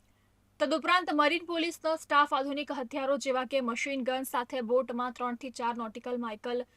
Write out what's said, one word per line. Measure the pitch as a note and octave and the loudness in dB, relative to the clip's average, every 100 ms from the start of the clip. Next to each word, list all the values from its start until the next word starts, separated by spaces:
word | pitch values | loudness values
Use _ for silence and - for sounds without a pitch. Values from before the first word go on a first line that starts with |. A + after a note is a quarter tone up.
| _ _ _ _ _ - | _ _ _ _ _ -2
તદુપરાંત | D4 D#4 D#4 F4+ F4+ | 2 2 4 2 4
મરીન | D4 D4 E4 E4+ | 4 4 4 -2
પોલીસનો | E4+ E4 - D#4+ D#4+ | -2 -2 -2 -2 -2
સ્ટાફ | - D4 D4 | 2 4 6
આધુનિક | C#4+ C#4 C#4 D4 | 4 0 -2 -4
હથિયારો | C#4 A#3+ C#4+ C4+ C#4 | -4 -4 -2 0 0
જેવા | C4+ B3+ B3+ | 2 0 0
કે | C#4 | 0
મશીન | A#3+ A#3 C#4+ C#4 | 0 -2 -2 -2
ગન | B3 C4 | -2 -2
સાથે | C4+ B3+ B3 C4 | -2 -2 -2 -4
બોટમાં | A3+ B3 B3+ A#3+ B3 | 2 2 2 -2 -4
ત્રણથી | A#3+ B3 A#3+ C4 | -2 -4 -4 -8
ચાર | A#3 A#3+ A#3 | -4 -4 -2
નોટિકલ | A3 A#3 B3 B3 | -6 -8 -6 -4
માઇકલ | A#3 G#3+ B3 A#3+ B3 | -4 -6 -4 -4 -4